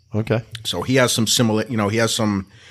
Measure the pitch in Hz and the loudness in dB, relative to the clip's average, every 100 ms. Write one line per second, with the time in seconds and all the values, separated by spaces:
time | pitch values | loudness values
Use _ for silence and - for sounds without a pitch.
0 | _ 107 110 110 - - - 87 - 131 | _ -4 -2 -2 -4 -12 -8 -6 0 2
1 | 123 - 110 - 113 107 107 113 101 113 | 2 2 0 2 2 0 -2 -2 0 2
2 | 113 - 107 101 92 - - | 0 0 0 -2 -4 -14 -20